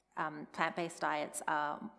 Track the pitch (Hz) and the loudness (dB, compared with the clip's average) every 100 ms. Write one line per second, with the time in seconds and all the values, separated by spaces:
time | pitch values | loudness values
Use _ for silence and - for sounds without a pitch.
0 | _ - 160 151 - - 165 - 170 - | _ -2 -2 -4 -6 0 0 2 -2 0
1 | 156 151 151 - - 156 147 147 - | 0 2 0 -2 2 2 2 -2 -6